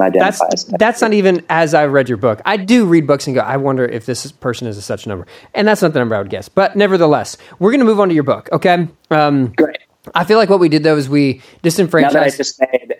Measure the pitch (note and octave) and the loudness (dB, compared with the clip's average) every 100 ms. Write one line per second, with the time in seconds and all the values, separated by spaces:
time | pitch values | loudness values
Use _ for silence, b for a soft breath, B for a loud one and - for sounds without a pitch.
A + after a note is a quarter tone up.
0 | F#2+ F#2 C3 - E2+ - - - G#3+ A#3 | 2 2 0 0 -4 -4 -6 -2 0 0
1 | A3+ G#3 F#3+ F3 - D#3+ D#3+ D#3 D3 C#3 | 0 2 2 0 -2 -2 2 2 2 0
2 | B2 A#2 A#2+ G#2+ - G#3 F#3+ B3 G3+ E3+ | 0 -2 -2 -2 -2 -4 0 2 4 2
3 | C#3+ C#3+ - B2+ G#2+ C3+ C#3 C3 A#2+ A2+ | 2 -2 0 -2 -2 -2 -2 -2 -2 -4
4 | G#2+ A#2+ C#3 - C3 A#2 A#2+ G2+ - G#2+ | -8 -8 -10 -10 -8 -6 -8 -10 -10 -10
5 | - G2 E2+ B B - G#3+ G#3 E3+ D3+ | -8 -10 -12 B B -2 0 2 0 0
6 | A#2+ G#2 G2+ G2 - - F#3+ G3+ G3+ F#3+ | -2 -2 -4 -8 -6 -2 0 2 0 2
7 | E3 C#3 G#2 - B B F#3+ C#4 A#3 G#3 | 2 2 -2 -12 B B 0 2 2 2
8 | G3 D#3+ C#3 A#2 - E3 F#3 F3 E3 - | 2 0 0 -4 -4 -2 0 0 -2 -8
9 | _ D#3 D3 C#3+ B2 - D3+ - - _ | _ 0 2 0 -2 0 -2 -4 -18 _
10 | - E3 E3+ A3 G3+ G3 E3+ D3+ D#3 D3+ | -8 -4 2 2 4 4 4 2 2 0
11 | C3 D3 C#3+ B2+ b b E3+ E3 F3 E3 | 0 0 0 -2 b b -4 0 0 2
12 | C#3+ D3 D3 C3+ C#3 - - B2+ A#2 - | 2 2 0 -2 -8 -4 -2 -2 -6 -12